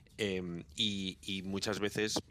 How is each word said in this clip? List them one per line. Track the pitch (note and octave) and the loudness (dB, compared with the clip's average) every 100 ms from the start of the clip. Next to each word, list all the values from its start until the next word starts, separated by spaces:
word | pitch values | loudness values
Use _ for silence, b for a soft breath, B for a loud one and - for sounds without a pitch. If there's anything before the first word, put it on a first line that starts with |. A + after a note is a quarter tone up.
| B - | B -2
Em, | G#2 F#2 F2+ E2+ - - | 0 0 -2 -6 -6 -2
y, | G#2+ G2 F#2+ - | 0 0 -2 -4
y | - F#2+ | -4 -4
muchas | F#2 G2 A2 F#2+ | -2 0 0 2
veces | G2+ G#2+ G#2+ - - | 2 2 2 2 -2